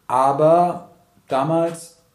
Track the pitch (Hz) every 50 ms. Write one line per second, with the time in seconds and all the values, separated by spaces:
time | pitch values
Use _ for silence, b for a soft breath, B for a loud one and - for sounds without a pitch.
0 | _ _ 117 127 135 139 139 143 156 156 165 175 175 175 170 - - - - _
1 | _ _ _ _ _ _ - 131 135 156 165 165 165 170 170 165 - - - _
2 | _ _ _